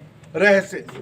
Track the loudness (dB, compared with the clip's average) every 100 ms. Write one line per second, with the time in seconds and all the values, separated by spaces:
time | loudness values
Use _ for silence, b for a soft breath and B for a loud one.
0 | -20 _ -10 0 4 4 0 -10 -14 -16